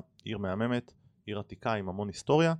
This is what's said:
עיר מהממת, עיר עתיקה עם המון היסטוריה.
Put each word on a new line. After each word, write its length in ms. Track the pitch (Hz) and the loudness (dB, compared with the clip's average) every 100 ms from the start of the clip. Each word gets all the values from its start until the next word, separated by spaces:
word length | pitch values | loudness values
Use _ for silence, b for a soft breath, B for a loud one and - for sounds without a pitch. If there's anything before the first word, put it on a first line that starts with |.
| - _ | 0 _
עיר 140 | 104 107 | -8 -4
מהממת, 560 | 98 98 117 123 120 - _ _ - | -2 0 0 0 -4 -14 _ _ -8
עיר 140 | 104 | -8
עתיקה 340 | 101 98 120 | -8 -6 -2
עם 160 | 110 92 | -2 -2
המון 180 | 92 104 | -4 -6
היסטוריה. 460 | - - 147 165 160 | -4 2 4 4 2